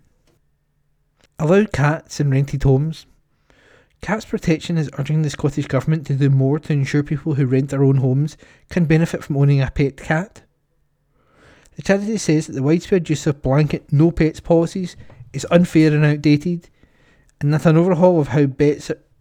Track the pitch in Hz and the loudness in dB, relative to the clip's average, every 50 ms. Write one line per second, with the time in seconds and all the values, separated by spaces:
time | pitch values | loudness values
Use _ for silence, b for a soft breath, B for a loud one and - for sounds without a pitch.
0 | _ _ _ _ _ _ _ _ _ _ _ _ _ _ _ _ _ _ _ _ | _ _ _ _ _ _ _ _ _ _ _ _ _ _ _ _ _ _ _ _
1 | _ _ _ _ _ _ _ - 160 151 180 202 214 - - - 139 147 156 165 | _ _ _ _ _ _ _ -6 0 2 2 2 2 0 -2 -2 0 0 0 -2
2 | - _ - - 147 143 131 135 139 139 - 135 - 135 135 131 147 160 160 - | -8 _ -6 -4 -2 0 0 0 0 -2 -4 -2 2 2 2 2 0 -4 -6 -10
3 | - _ _ _ _ _ b b b b b b b b b b b b b _ | -16 _ _ _ _ _ b b b b b b b b b b b b b _
4 | - - 196 220 - - - 208 - - 160 151 - - 170 165 151 135 - - | -6 -6 -6 -6 -6 -6 -8 -4 0 0 -2 -2 -2 -4 -4 -4 -4 -4 -6 -8
5 | 139 143 151 156 156 151 - - - 147 - - 143 - - 131 - - 156 160 | -4 -2 -2 -2 -2 -2 -4 -4 -4 -4 -4 -4 -6 -2 -4 -2 0 0 -2 -2
6 | 139 - 143 131 143 143 139 135 135 135 143 156 - - 156 143 139 139 - 147 | -2 -4 -2 0 2 2 2 2 2 0 0 -2 -2 -4 -2 -2 -2 -2 -2 -2
7 | 147 147 156 139 - 165 147 131 139 123 131 131 139 139 139 139 139 135 135 135 | -2 -2 -6 -6 -4 -4 -2 -2 0 0 0 0 0 -2 0 2 2 4 4 2
8 | 127 131 131 135 147 160 - b b b b b b b - 185 170 147 160 160 | 2 0 0 0 -2 -4 -6 b b b b b b b -2 -2 0 2 2 2
9 | 165 - - - - - 147 139 143 143 143 139 135 - - - 147 135 135 - | 2 0 -4 -8 -6 -4 0 2 2 4 4 2 0 -2 0 -2 -2 -2 -2 -8
10 | - - 156 160 185 220 _ - _ _ _ _ _ _ _ _ _ _ _ _ | -6 -4 -4 -4 -4 -6 _ -20 _ _ _ _ _ _ _ _ _ _ _ _
11 | _ _ b b b b b b b b b b b b b - - - 196 202 | _ _ b b b b b b b b b b b b b -12 -2 -2 -2 -2
12 | 202 208 226 196 - - 156 156 160 - 104 113 131 143 165 170 - - 208 185 | -2 -6 -6 -4 -2 0 0 0 0 -4 -8 -4 0 0 0 0 0 0 -2 -2
13 | 160 - 156 143 - 165 143 - - 131 131 147 156 143 - 151 - - - 143 | 0 -2 -4 -2 -2 -4 -4 -2 -2 0 2 2 2 0 -2 -6 -4 -2 2 2
14 | 160 170 151 - 170 151 - - - - 170 165 170 170 - 190 185 170 - B | 2 2 2 2 0 0 0 -6 -2 2 2 2 2 0 -4 -8 -8 -8 -12 B
15 | B B B B B B - 147 - - - 175 180 - - 165 156 156 147 147 | B B B B B B -12 -10 -4 2 2 2 2 4 4 4 4 4 4 4
16 | 151 147 147 147 147 156 147 147 - 175 175 170 - _ b b b b b b | 2 2 0 0 2 2 2 2 0 -4 -6 -6 -8 _ b b b b b b
17 | b b b b b b b _ - 143 151 151 - 165 156 165 170 190 180 151 | b b b b b b b _ -2 0 0 2 2 4 4 4 4 2 2 4
18 | 180 185 180 165 143 135 117 151 143 143 127 - 147 147 147 - - - 151 - | 4 4 4 2 0 0 0 0 0 0 0 0 0 0 0 -2 -6 -10 -12 -12
19 | _ _ _ _ | _ _ _ _